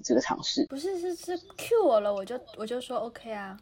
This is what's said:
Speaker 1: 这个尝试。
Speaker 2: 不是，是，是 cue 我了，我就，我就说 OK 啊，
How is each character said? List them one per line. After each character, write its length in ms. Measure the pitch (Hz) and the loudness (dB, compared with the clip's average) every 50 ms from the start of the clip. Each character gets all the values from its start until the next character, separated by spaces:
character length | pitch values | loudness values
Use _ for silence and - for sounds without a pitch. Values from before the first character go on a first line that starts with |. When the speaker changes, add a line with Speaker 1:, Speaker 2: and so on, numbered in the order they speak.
| - | 2
Speaker 1:
这 100 | - 117 | 2 4
个 60 | 254 | 4
尝 200 | - - - - - | 4 2 -2 -2 -2
试。 220 | - - - - | -2 0 0 0
Speaker 2:
不 100 | - 269 | -2 -2
是， 200 | 277 311 392 381 339 | -4 -4 -2 -2 -2
是， 160 | 349 370 339 | -2 -4 -6
是 200 | - - 349 359 349 - 392 - - | -6 -6 -6 -6 -6 -6 -12 -12 -10
cue 260 | - - 480 453 392 | -2 2 4 6 6
我 140 | 294 226 214 | 8 6 6
了， 160 | 208 208 202 | 4 4 0
我 100 | 196 196 | 0 -4
就， 140 | 208 247 247 - - - | -6 -8 -8 -10 -12 -10
我 80 | - 220 | -10 -6
就 160 | 220 247 254 | -4 -4 -6
说 180 | 247 - 247 233 | -4 -4 -4 -4
OK 340 | 226 240 240 - - 226 | -4 -4 -8 -12 -10 -8
啊， 260 | 214 202 196 190 190 - | -8 -8 -8 -10 -12 -12